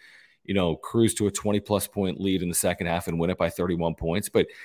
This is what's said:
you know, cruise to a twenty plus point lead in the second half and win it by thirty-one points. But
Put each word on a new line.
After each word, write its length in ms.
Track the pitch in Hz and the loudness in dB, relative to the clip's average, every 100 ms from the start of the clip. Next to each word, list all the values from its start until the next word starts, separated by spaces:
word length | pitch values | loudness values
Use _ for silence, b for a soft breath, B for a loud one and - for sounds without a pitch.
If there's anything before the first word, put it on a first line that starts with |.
| b b b b - | b b b b -2
you 80 | |
know, 220 | 98 87 78 | 0 2 0
cruise 360 | - 117 113 - | -2 2 2 4
to 100 | 104 | 0
a 40 | |
twenty 300 | - 107 104 | 0 0 -2
plus 260 | - 101 - | 0 0 0
point 320 | - 95 - | -2 -2 0
lead 220 | 98 95 | 0 0
in 80 | 87 | 0
the 60 | |
second 320 | 85 92 90 87 | 0 0 0 0
half 200 | 85 87 | -2 -2
and 120 | 82 | -2
win 100 | 85 | 0
it 80 | 92 | 0
by 140 | 85 | -2
thirty-one 460 | - 90 85 82 82 | 0 -2 0 -2 -2
points. 340 | 82 90 - | -2 -2 0
But 160 | 110 - B | 2 0 B